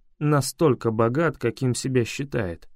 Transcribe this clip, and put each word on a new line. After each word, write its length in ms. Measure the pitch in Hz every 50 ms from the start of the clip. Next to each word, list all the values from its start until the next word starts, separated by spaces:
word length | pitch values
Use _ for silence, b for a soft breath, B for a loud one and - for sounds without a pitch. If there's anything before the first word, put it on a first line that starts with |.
| _ _ _ -
настолько 720 | 151 147 151 143 131 - - - 175 151 139 - - 117
богат, 460 | 110 110 113 117 120 151 170 156 147
каким 380 | - - 117 113 - 135 127 120
себя 300 | - - 139 127 127 117
считает. 640 | - - - 143 143 - 123 107 90 82 - - - -